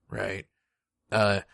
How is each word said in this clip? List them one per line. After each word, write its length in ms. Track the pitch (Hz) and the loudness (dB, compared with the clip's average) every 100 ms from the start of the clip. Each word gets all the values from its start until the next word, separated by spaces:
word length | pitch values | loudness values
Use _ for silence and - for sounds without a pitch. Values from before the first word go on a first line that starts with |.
| _ | _
right? 380 | 110 98 95 - _ _ _ _ _ _ | -8 -6 -8 -12 _ _ _ _ _ _
Uh, 300 | 110 104 98 - | 2 2 2 -4